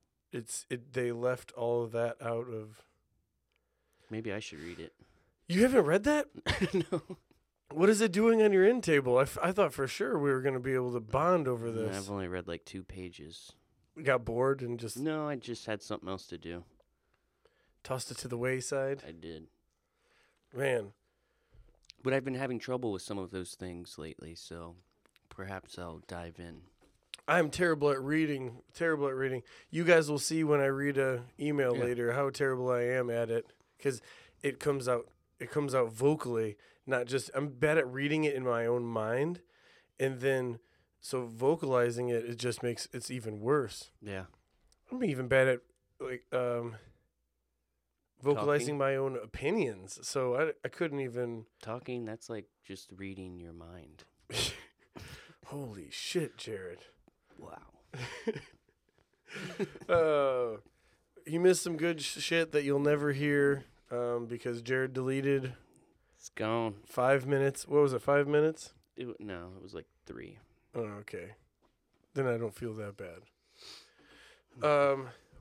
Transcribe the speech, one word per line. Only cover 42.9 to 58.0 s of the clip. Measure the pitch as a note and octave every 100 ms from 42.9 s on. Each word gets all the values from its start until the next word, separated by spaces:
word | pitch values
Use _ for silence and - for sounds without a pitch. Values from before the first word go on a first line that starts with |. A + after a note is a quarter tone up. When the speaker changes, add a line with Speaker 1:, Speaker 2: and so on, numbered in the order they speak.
Speaker 1:
it's | B2+ -
even | B2+ A2 G#2+
worse. | A2+ D3 A2+ - - _
Speaker 2:
Yeah. | G#2 F#2+ F#2 _ _ _ _ _ -
Speaker 1:
I'm | B3+
even | A3+ C3 B2+
bad | C3 C3
at, | B2 _ _ _ -
like, | B2+ B2 -
um, | B2+ B2 A#2+ A#2+ A2 - _ _ _ _ _ _ _ _ _ _ _ _ _
vocalizing | C3 C#3 C#3+ D3 C3 D3
Speaker 2:
Talking? |
Speaker 1:
my | C3+ C3+
own | C3+ B2+
opinions, | G#2+ - C#3 G#3+ C#3 G2 F#2+ - -
so | C#3 B2+
I, | B2 D#3 -
I | B2+
couldn't | - E3+ C#3+
even | C3 A#2+ A#2+ A2+ A2 _
Speaker 2:
Talking, | G#2+ A#2+ B2+ B2
that's | A2+ A2 -
like | A2 - _
just | - F#2+ - F#2
reading | G2 F#2+ F#2 F2+
your | E2+
mind. | E2 E2+ F2+ D2 D#2 - _ -
Speaker 1:
<laughs> | - - - - _ _ - - - - - -
Holy | C#3+ C3 G2 D2+
shit, | - - F3+ D3 -
Jared. | - G2+ F#2 F2 - _ _ _ _ -
Speaker 2:
Wow. | - E2 - _ _
Speaker 1:
<laughs> | C3+